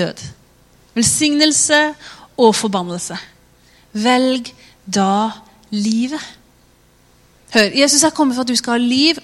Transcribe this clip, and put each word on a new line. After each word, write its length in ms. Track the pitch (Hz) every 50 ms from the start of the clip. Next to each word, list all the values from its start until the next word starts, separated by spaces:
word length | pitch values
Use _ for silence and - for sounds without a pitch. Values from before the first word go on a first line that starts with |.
død, 240 | 180 - - - - - - - _ _ _ _ _ _ _ _ _ _ -
velsignelse 880 | 233 233 - - - 302 302 294 294 311 311 285 - - - 302 294 302 302 302 - - - - - - - _ -
og 160 | 247 220 208 - -
forbannelse. 560 | 220 196 190 180 175 175 180 - - 175 185 - - _ _ _ _ _ _ _ _ _ _ _ _
Velg 640 | - 214 208 240 254 254 262 262 262 254 240 - - - - - _ _ _ 196
da 460 | 185 202 190 190 196 202 214 220 214 - - - _ _ _ _
livet." 600 | 214 208 202 220 220 226 240 254 302 302 - - - - _ _ _ _ _ _ _ _ _ _ _ _ _ _ _ _ _ _ _ _ _ -
Hør, 220 | - 233 208 196 - 269 277
Jesus 240 | 285 277 294 320 311
er 80 | -
kommet 240 | - 302 269 247 247
for 80 | 254 240
at 80 | 247
du 0 |
skal 220 | 233 - 247 233 240
ha 100 | 247 240
liv, 320 | 247 262 285 320 330 -